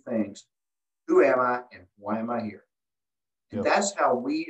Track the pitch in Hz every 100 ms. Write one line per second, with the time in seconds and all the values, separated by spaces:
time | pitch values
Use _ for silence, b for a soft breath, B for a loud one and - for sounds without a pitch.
0 | - 113 101 - _ _ _ _ _ _
1 | - 185 143 127 127 123 - 98 92 _
2 | 101 110 117 117 107 - _ _ _ _
3 | _ _ _ _ _ 104 - - 208 -
4 | 143 120 123 151